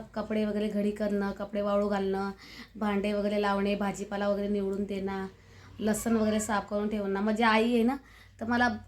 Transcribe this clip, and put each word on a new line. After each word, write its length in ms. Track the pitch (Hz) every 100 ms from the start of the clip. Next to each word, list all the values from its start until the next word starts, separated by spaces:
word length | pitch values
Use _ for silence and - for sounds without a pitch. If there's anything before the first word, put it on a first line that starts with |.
| -
कपडे 300 | 214 214 214
वगैरे 240 | 214 208 214
घडी 220 | 208 208
करणं, 400 | 208 208 202 196
कपडे 300 | 196 202 202
वाळू 280 | 202 202 208
घालणं, 420 | 196 190 190 196 196 - - - 202
भांडे 360 | 208 196 208
वगैरे 300 | 202 202 208
लावणे, 320 | 208 196 202
भाजीपाला 540 | 202 202 185 202 202 202
वगैरे 200 | 202 202
निवडून 360 | 202 196 196
देणं, 420 | 202 196 196 190 190 - - - - -
लसूण 380 | 214 214 233 226
वगैरे 240 | 214 214
साफ 300 | 214 202 -
करून 180 | 208 208
ठेवणं. 320 | 214 196 196
म्हणजे 240 | 208 220
आई 200 | 233 220
आहे 180 | 233 240
ना, 140 | 233 277 - - - -
तर 60 | 226
मला 220 | 240 247 214